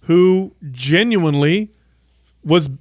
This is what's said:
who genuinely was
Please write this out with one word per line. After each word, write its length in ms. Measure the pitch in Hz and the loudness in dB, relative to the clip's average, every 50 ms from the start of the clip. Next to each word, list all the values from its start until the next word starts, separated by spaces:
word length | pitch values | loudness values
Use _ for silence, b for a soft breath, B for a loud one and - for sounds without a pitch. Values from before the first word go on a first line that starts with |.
who 540 | _ - 165 180 180 185 185 190 190 196 _ _ - 151 | _ 0 2 4 4 4 2 0 -2 -6 _ _ -18 -16
genuinely 1000 | 127 123 127 135 151 175 214 240 226 202 170 156 147 143 143 151 170 202 214 208 _ _ _ _ _ _ _ _ _ _ _ _ _ _ _ | -14 -10 -4 -2 0 0 0 0 0 0 0 0 0 0 0 0 0 -2 -4 -6 _ _ _ _ _ _ _ _ _ _ _ _ _ _ _
was 240 | 156 156 175 156 139 131 - | 0 0 0 0 -2 -8 -12